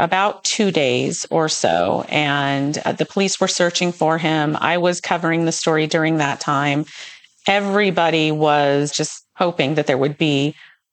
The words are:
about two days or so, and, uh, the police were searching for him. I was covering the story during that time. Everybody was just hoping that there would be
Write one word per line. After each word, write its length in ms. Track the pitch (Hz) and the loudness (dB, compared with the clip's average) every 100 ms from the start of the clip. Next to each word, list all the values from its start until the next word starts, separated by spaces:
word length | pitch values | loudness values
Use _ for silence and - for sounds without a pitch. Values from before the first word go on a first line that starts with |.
about 420 | 170 185 202 - | 0 0 0 -2
two 300 | - - 202 | -4 0 0
days 540 | 165 135 123 135 175 - | 2 2 2 0 -4 -2
or 180 | 165 156 | 0 0
so, 560 | - - 85 90 - - | 0 0 2 2 0 -2
and, 680 | 147 147 143 139 139 139 151 | -2 0 0 0 -2 -2 -4
uh, 60 | - | -4
the 160 | - 156 | -4 -4
police 340 | - 196 - | 0 -2 0
were 60 | 190 | -2
searching 460 | - 175 175 180 | 0 0 0 -2
for 260 | 170 160 160 | 0 0 0
him. 380 | 160 160 151 151 | 0 0 0 0
I 200 | 143 175 | 0 0
was 220 | 175 175 | 0 -2
covering 440 | - 175 170 165 | -2 -2 0 0
the 80 | 165 | 0
story 340 | 160 - 156 156 | 0 0 0 0
during 300 | 165 160 160 | 0 0 0
that 240 | 143 139 | 0 -2
time. 440 | - 143 143 143 156 - - - - _ - | -2 0 0 -2 -4 -10 -18 -20 -20 _ -2
Everybody 840 | 202 202 196 202 175 170 160 156 | 0 2 2 2 2 2 2 0
was 580 | 151 151 147 143 143 147 | 2 2 4 2 2 0
just 340 | - 156 - - - | -2 -6 -8 -18 -4
hoping 400 | 180 170 135 151 | -2 0 0 0
that 100 | 147 | 0
there 120 | 131 | 0
would 200 | 139 147 | 0 0
be 380 | 160 143 143 - - _ _ | 0 2 0 -4 -14 _ _